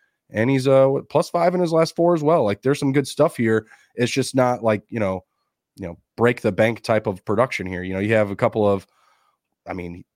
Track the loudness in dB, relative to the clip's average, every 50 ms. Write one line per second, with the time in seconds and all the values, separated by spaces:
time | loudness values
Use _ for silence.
0 | _ _ _ _ _ _ -2 -2 0 2 0 0 2 4 4 6 4 4 2 -2
1 | -4 -2 -2 -2 0 0 -2 0 0 0 0 0 0 0 2 0 0 0 0 0
2 | 0 2 2 2 2 2 2 2 2 0 -2 -2 0 -2 -2 0 0 0 0 0
3 | -2 -2 0 0 0 0 0 0 0 2 0 0 -2 _ -16 -20 _ _ -4 -2
4 | -2 -2 0 -2 -4 -2 0 2 2 2 0 0 0 0 0 0 -2 -6 -6 -4
5 | -2 -2 -4 -4 -8 _ _ _ _ _ _ _ _ _ _ -14 -12 -12 -12 -14
6 | _ _ _ 0 2 2 2 0 -2 -2 2 2 2 2 0 -2 -2 -2 -2 -2
7 | -2 -4 -6 -6 -6 -4 0 0 0 0 -2 -8 -8 -8 -8 -8 -8 -6 -4 -4
8 | -2 0 2 2 0 0 -2 -2 -2 -2 0 0 0 2 0 0 -4 _ _ _
9 | _ _ _ _ _ _ _ _ _ _ _ _ -14 -12 -12 -10 -10 -12 -12 -16
10 | -18 _ _